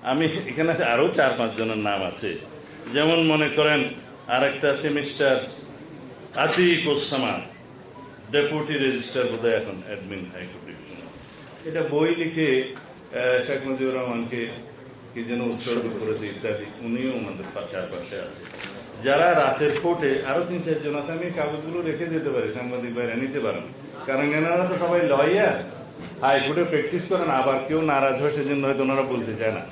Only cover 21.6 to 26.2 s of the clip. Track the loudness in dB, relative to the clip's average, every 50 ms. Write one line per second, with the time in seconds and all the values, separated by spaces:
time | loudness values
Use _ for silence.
21.6 | -6 -6 -4 -2 -2 -2 -2 -2 -2 -2 -2 -2 0 0 0 0 0 -2 -4 -4
22.6 | -6 -4 -4 -4 -4 -4 -2 -2 -2 0 0 -2 -2 -2 -2 -2 -2 0 -2 -2
23.6 | -6 -10 -12 -14 -14 -14 -14 -10 -4 -2 0 2 2 2 2 2 2 4 4 2
24.6 | 2 2 2 0 2 4 4 4 4 4 6 6 6 6 6 6 4 4 2 0
25.6 | -4 -8 -10 -14 -14 -16 -14 -14 -14 -14 -8 0